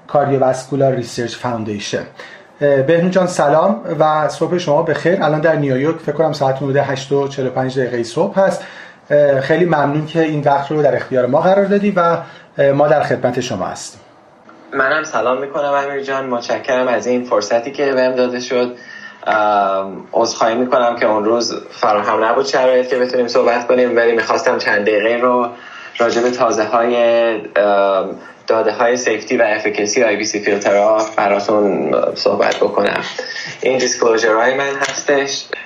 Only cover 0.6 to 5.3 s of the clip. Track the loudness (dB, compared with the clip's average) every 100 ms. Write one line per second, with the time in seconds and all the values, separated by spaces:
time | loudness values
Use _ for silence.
0.6 | -4 0 0 0 -4 -6 -6 -6 -6 -6
1.6 | -6 -8 -6 -8 -8 -16 -20 -20 -20 -2
2.6 | 2 2 4 2 2 2 0 2 2 4
3.6 | 2 0 -4 0 2 2 0 -2 -2 -2
4.6 | 2 2 2 0 0 0 0